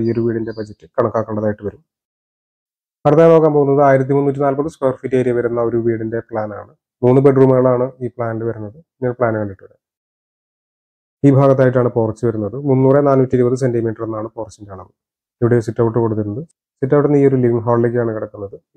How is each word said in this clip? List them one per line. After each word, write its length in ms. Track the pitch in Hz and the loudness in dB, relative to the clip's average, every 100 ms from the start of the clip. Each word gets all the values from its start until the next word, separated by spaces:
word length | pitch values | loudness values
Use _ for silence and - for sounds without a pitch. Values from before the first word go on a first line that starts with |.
| 113 | -2
ഈ 20 | |
ഒരു 80 | 117 117 | -2 -2
വീടിന്റെ 280 | 113 113 110 | -4 -6 -10
ബജറ്റ് 280 | 107 101 - - | -12 -16 -10 -4
കണക്കാക്കേണ്ടതായിട്ട് 680 | 117 113 110 107 107 104 104 | -2 -2 -6 -4 -4 -4 -10
വരും. 140 | - _ _ _ _ _ _ _ _ _ _ _ _ 147 | -14 _ _ _ _ _ _ _ _ _ _ _ _ 0
അടുത്തതായി 260 | 147 165 | 4 6
നോക്കാൻ 180 | 165 156 147 | 6 4 2
പോകുന്നത് 240 | 139 139 143 | 2 2 4
ആയിരത്തി 240 | 135 131 139 | 4 2 0
മുന്നൂറ്റി 240 | 143 135 143 | 0 -2 -2
നാൽപത് 240 | 139 156 - | -2 -6 -4
square 200 | 135 127 | -4 -4
feet 160 | 127 127 | -4 -2
area 140 | 123 120 | 0 -2
വരുന്ന 220 | 117 117 117 | -2 -2 -2
ഒരു 80 | 117 113 | -2 -2
വീടിന്റെ 360 | 113 113 113 - | -4 -6 -8 -8
പ്ലാനാണ്. 400 | 113 107 104 104 _ _ - | -8 -8 -10 -18 _ _ -2
മൂന്ന് 180 | 123 131 139 | 2 4 4
ബെഡ്റൂമുകളാണ് 600 | 131 135 127 127 123 131 131 123 | 6 4 4 2 0 -2 -6 -12
ഈ 40 | - | -8
പ്ലാനിൽ 280 | 117 113 113 | -8 -6 -8
വരുന്നത്. 300 | 107 107 135 - - | -8 -12 -16 -20 -8
ഞാൻ 100 | 127 120 | -6 -2
plan 140 | 117 107 | -2 -2
കണ്ടിട്ട് 220 | 104 95 - | -6 -10 -20
വരാം. 120 | _ _ _ _ _ _ _ _ _ _ _ _ _ _ _ 139 | _ _ _ _ _ _ _ _ _ _ _ _ _ _ _ 4
ഈ 40 | 131 | 6
ഭാഗത്തായിട്ടാണ് 540 | 139 131 127 127 120 120 | 4 4 2 2 0 0
porch 260 | 110 107 117 | -2 -2 -4
വരുന്നത്. 280 | 110 104 123 143 | -4 -6 -6 -2
മുന്നൂറ്, 300 | 131 131 139 143 | 2 4 2 2
നാനൂറ്റി 280 | 135 127 123 | 2 2 2
ഇരുപത് 180 | 123 127 | 0 0
സെന്റിമീറ്റർ 400 | 131 117 113 110 113 | -2 -2 -4 -6 -8
എന്നാണ് 200 | 110 107 117 | -8 -10 -12
പോർച്ചിന്റെ 340 | 107 - 101 95 | -14 -16 -20 -20
അളവ്. 140 | 92 _ _ _ _ - | -20 _ _ _ _ -2
ഇവിടെ 180 | 117 120 113 | 0 0 0
സിറ്റ് 160 | 110 117 | -2 -2
ഔട്ട് 120 | 120 113 | 0 -2
കൊടുത്തിട്ടുണ്ട്. 380 | 107 104 107 165 _ _ - | -2 -6 -8 -12 _ _ -8
സിറ്റ് 160 | 131 147 | 0 2
ഔട്ടിൽ 100 | 143 | 2
നിന്ന് 120 | 143 | 4
ഈ 60 | 139 | 2
ഒരു 80 | 131 123 | 2 0
living 180 | 117 110 | 0 0
ഹാളിലേക്കാണ് 420 | 117 120 120 117 110 | 0 0 -2 -4 -6
കിടക്കുന്നത്. 420 | 107 104 98 - _ | -10 -12 -14 -16 _